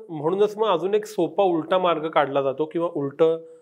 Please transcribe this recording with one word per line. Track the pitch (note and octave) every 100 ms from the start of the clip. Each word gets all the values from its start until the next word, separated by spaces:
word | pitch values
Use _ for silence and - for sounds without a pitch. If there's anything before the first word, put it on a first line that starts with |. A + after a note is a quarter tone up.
| -
म्हणूनच | D#3+ D3+ F#3+ G#3 G#3
मग | A3
अजून | F3 F3+ G#3
एक | G#3
सोपा | - D#3+ F3+
उलटा | G3 E3 D#3 F#3
मार्ग | F3+ D#3+ D#3+
काढला | D#3+ C#3 C#3+
जातो | C#3 C3 D#3
किंवा | E3+ F3 D#3
उलटं | C#3 C3+ D#3+ E3 E3 -